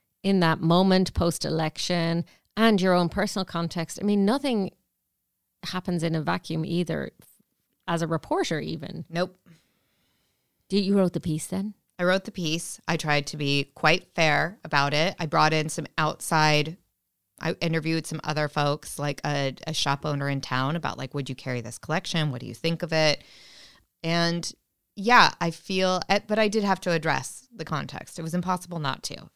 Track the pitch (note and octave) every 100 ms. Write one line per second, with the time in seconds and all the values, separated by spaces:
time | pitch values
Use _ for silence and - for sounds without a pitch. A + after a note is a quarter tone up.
0 | _ _ G3 F#3+ E3 D#3+ D#3+ F3 F#3+ F#3
1 | F#3 - E3+ - D3 D#3+ D#3 - - F3
2 | E3 E3+ E3 _ _ G#3+ A3+ G3+ F#3 F3+
3 | E3+ G3+ G3+ G3 F#3 E3+ E3+ F3 E3 -
4 | G#3 G#3 G3 C#4 C#4 A3 F#3+ - _ _
5 | _ _ _ _ _ _ - F#3 F3+ F3
6 | E3 D#3+ D3+ F3+ - D#3+ D3+ E3+ E3 D#3
7 | - - - _ _ _ _ _ - E3+
8 | D#3+ E3 - E4+ - D#3 D#3 D#3+ - E3+
9 | - E3 F#3 - _ E3 _ _ _ _
10 | _ _ _ _ _ _ - G3 F#3+ G3+
11 | F3+ E3 - D#3 - F#3 G#3 - _ -
12 | F3+ F#3+ G#3 F#3+ D#3+ E3 - - - E3
13 | D3+ D3 C#3+ D3 C#3+ C#3+ C#3 - D#3+ F3+
14 | - - D#3+ D3 E3 G#3+ D#3 D3 C#3+ D3
15 | F3 - D#3+ D#3+ D#3 D#3 D3+ - D3+ -
16 | D#3 - - D#3+ D#3 D3+ D3 F3+ _ _
17 | _ _ _ - E3 - E3+ D#3+ D#3 D#3+
18 | - D#3 - D3+ D3 D3+ D3 D3 - -
19 | D3 C#3+ D3 C#3+ C#3 - - D#3+ C#3+ C#3+
20 | D#3 C#3+ C#3 C#3 - B2+ C3+ E3 D3+ -
21 | C3 C#3+ C3 B2+ C3 B2 A#2 - - E3
22 | - E3+ D3+ B2 G#2 A2+ E3 E3 D#3+ D#3+
23 | D#3 - - - - - - _ _ _
24 | E3 E3+ E3+ E3+ - - _ _ _ -
25 | G3+ A#3+ E3 - E3+ - - F#3 F#3 F#3
26 | - G3+ - G#3+ G#3+ G#3+ G3+ F#3 F3+ E3
27 | D#3+ C3 - - - A3+ D#3 D3 C#3+ -
28 | - - E3 F3 F3+ F3+ F3+ E3+ C#3+ -
29 | - - -